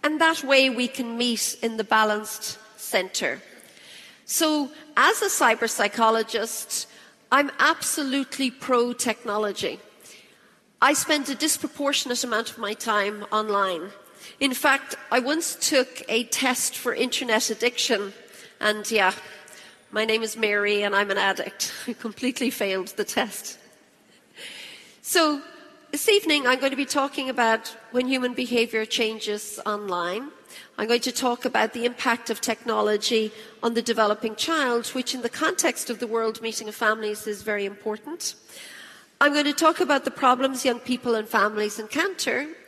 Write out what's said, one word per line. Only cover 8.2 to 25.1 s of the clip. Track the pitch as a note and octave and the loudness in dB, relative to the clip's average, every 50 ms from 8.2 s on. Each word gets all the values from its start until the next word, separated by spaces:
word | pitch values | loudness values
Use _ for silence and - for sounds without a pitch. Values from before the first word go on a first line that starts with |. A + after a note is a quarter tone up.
| C4+ - - - C4+ B3 | -2 -2 -2 -2 -2 -2
pro-technology. | - - - - B3+ A#3+ A#3+ B3 A#3+ - - B3 G#3+ - - A3+ G3+ G#3 G#3+ G#3 G3 - - D#3+ - - - - _ _ - - - - - - _ _ _ _ _ _ _ _ _ _ | -2 -4 -2 2 2 4 4 2 0 -2 -2 -2 -2 -2 -4 -4 -2 -2 -2 -2 -2 -4 -4 -6 -6 -8 -14 -20 _ _ -20 -20 -20 -20 -20 -20 _ _ _ _ _ _ _ _ _ _
I | - C4 | 4 4
spend | D4+ - - - D#4 D4 C4+ C4+ | 4 2 2 0 0 0 0 -4
a | C#4 | -4
disproportionate | - D4+ D#4+ - - - C#4+ - - C#4+ C#4 C#4 - - B3+ B3 B3 - | -2 0 0 0 0 -2 -8 -6 -2 -2 0 0 0 -2 -2 -2 -2 -2
amount | B3 A3+ G#3+ A3+ A3+ | 0 0 -2 -2 -4
of | - A#3 | -6 -6
my | A3+ G3+ A3 | -6 -6 -6
time | A3 - A#3 G#3+ G#3 G3 G3+ G#3 G#3 G3+ - | -4 -2 0 2 2 2 0 -2 -6 -6 -2
online. | - G#3+ G#3+ G#3+ G3+ G3+ G3 F#3+ F3+ D#3+ E3 G3 - - - - - - - - - _ | -2 0 0 2 2 2 2 0 -2 -4 -6 -10 -14 -18 -20 -20 -20 -20 -20 -20 -6 _
In | C4+ C#4 | -2 -2
fact, | B3+ - - D4 C4+ C4+ - - - - - - | -2 2 2 2 2 2 0 -8 -14 -14 -6 0
I | A#3 B3 | 0 0
once | A#3+ C4 D4+ D#4+ E4 - - | 2 2 -2 0 -2 -4 -6
took | - - - D#4 C4+ B3+ B3+ - - - - | -4 -2 2 4 2 2 2 -4 -14 -8 -2
a | A3+ A3+ A#3+ | -2 -2 -2
test | - - - C4 B3+ B3 - - - - | -2 -4 0 0 0 2 0 -2 -4 -4
for | - - B3 - | -4 -4 -4 0
internet | - B3 B3+ - - C4+ A#3+ A3+ A3 - - | 0 0 0 0 -2 0 2 2 2 2 0
addiction, | A3 - - B3 B3 - - - B3 G3 G3+ G3 G3+ - - - - - - - - _ | -2 0 0 -2 0 0 0 0 0 0 0 -6 -10 -14 -20 -20 -20 -20 -20 -20 -10 _
and | - G#3+ G#3 G#3+ G3+ - | 0 0 0 0 -2 0
yeah, | A3+ G#3+ G3 F#3 G3 - - - - - - - - - - - - _ _ _ | 2 4 4 4 2 0 -12 -18 -20 -20 -20 -20 -20 -20 -20 -20 -20 _ _ _
my | - G#3+ A3 | -4 -2 0
name | A3 A3 A3 | 0 0 0
is | A3+ G#3+ A3 | 0 -4 -4
Mary | A3+ A3 G#3 G#3 G#3 G3+ G3+ G#3 G#3 | -2 0 0 2 0 2 0 0 0
and | G#3 G3+ G3 | 0 2 2
I'm | G3 G#3 G3+ | 0 0 2
an | G3 G3 | 0 2
addict. | F#3+ G3 F#3+ - - F#3 - - - - - - | 2 2 0 0 -4 -8 -6 -6 -8 -8 -6 -8
<laughs> | - | -8
I | - A3+ | -8 -10
completely | - - A3+ G#3 - - B3 - - B3 A3+ | -8 -8 -10 -8 -4 -4 -4 -2 0 -2 -2
failed | - - G#3+ G3 F#3+ F#3+ F#3 - | -2 -2 -2 -2 -2 -2 -4 -6
the | - - G#3 | -6 -6 -6
test. | - - G3 G#3 G#3+ - - - - - - - - - _ _ _ _ _ _ _ _ _ _ _ _ - - - - - - - - - - - - _ | -2 -2 -2 -2 -2 -4 -10 -12 -12 -14 -16 -20 -20 -20 _ _ _ _ _ _ _ _ _ _ _ _ -16 -16 -14 -14 -14 -16 -16 -18 -20 -20 -20 -20 _
So, | - - | -8 0